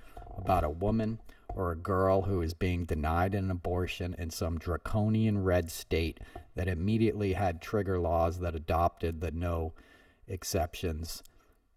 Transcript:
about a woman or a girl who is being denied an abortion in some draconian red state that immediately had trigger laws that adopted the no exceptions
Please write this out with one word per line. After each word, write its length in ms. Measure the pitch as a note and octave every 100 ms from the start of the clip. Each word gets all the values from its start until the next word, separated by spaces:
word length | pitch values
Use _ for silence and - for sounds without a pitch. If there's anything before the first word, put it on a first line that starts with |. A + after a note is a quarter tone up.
| - - - -
about 260 | F#2+ F2+
a 60 | D#2
woman 500 | D#2+ G2+ A2+ A2 A2+ - - -
or 180 | G2+ F2+
a 40 | E2
girl 440 | E2+ F#2 F#2+ F#2+
who 220 | F#2+ F#2+
is 100 | D#2+
being 320 | E2 F#2 F2
denied 500 | E2+ D#2+ D2+ E2+ F#2
an 160 | G2 F#2+
abortion 640 | F2+ F2+ F2+ F2+ - F2+ F2+
in 100 | E2
some 300 | - E2+ E2
draconian 840 | - D#2+ - A2 A2 A2 A2 G2+
red 280 | F#2 F2+ F2
state 500 | - - E2 E2 - - - -
that 140 | - F2+
immediately 640 | E2+ G2 A2 A2 G#2 G2+
had 300 | F2+ G2 E2
trigger 360 | - A2 F#2+ F2+
laws 420 | E2+ E2+ E2+ F2
that 140 | F2
adopted 680 | E2 D2+ E2 E2+ - E2 D#2+
the 80 | E2
no 420 | D#2+ F2 E2+ E2 - - - - _ -
exceptions 920 | - - F#2+ E2 - F2+ D#2 E2 - - - _ _ _